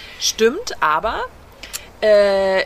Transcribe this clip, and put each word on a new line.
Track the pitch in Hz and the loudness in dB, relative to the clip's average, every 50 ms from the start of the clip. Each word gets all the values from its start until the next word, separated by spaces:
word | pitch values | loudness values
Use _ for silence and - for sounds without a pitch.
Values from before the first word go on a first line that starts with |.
| - - - - | -10 -16 -12 -8
Stimmt, | - - - - 220 226 277 392 494 - - - | -6 -6 -2 0 0 0 0 -2 -8 -10 -4 -2
aber, | 160 156 151 160 190 226 269 392 494 494 - - - - - - - - - - - - - - | 0 0 0 0 -2 -4 -6 -6 -8 -10 -12 -18 -20 -20 -20 -20 -16 -14 -14 -14 -14 -18 -8 -2
äh, | 226 214 208 202 202 202 196 196 196 190 190 190 - | 2 4 4 4 4 2 2 0 0 0 0 -2 -2